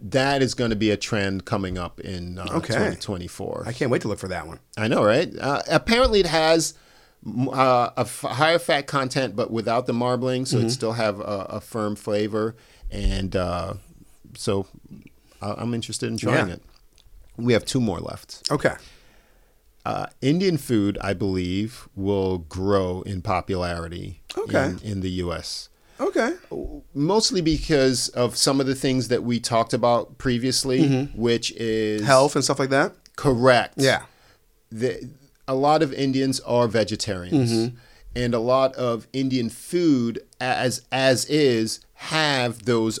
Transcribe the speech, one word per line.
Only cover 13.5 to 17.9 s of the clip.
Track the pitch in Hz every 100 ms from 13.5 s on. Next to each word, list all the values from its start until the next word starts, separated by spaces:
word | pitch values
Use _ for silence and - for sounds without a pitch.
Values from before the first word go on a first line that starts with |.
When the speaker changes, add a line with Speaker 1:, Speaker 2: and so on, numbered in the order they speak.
| 87 87 101 - - - - -
Speaker 1:
so | - - 98 95 - - - - - _ _
I, | 101 -
I'm | 117
interested | 117 - 110 117
in | 113
trying | 117 147 90
Speaker 2:
Yeah. |
Speaker 1:
it. | - - _ _ _ _ - - -
We | 120
have | 107 -
two | 135
more | 113